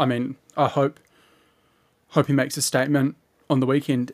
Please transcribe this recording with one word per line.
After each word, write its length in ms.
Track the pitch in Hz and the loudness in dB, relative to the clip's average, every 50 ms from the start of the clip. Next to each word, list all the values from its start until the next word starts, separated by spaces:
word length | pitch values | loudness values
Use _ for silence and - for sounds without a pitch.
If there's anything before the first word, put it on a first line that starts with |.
I 40 | 151 | 0
mean, 280 | 127 127 120 123 - - - _ _ _ | 0 0 -2 -4 -6 -10 -12 _ _ _
I 100 | - 147 | -2 0
hope, 320 | 123 - 147 139 139 - - _ _ _ _ _ _ _ _ _ _ _ _ _ _ _ _ _ _ _ _ _ _ | 0 2 0 0 0 -2 -8 _ _ _ _ _ _ _ _ _ _ _ _ _ _ _ _ _ _ _ _ _ _
hope 180 | - 156 139 | 0 0 2
he 60 | - 143 | 2 2
makes 240 | 139 131 139 - | 0 0 -2 -4
a 60 | 151 135 | -6 -4
statement 520 | - - 131 131 139 147 143 131 143 165 - _ _ _ _ _ - | -2 0 0 0 2 2 2 2 0 -2 -6 _ _ _ _ _ -2
on 120 | 147 131 | 0 0
the 60 | 131 | 2
weekend, 440 | 127 135 143 143 - 139 123 123 123 | 2 0 0 0 0 -2 -2 -2 -4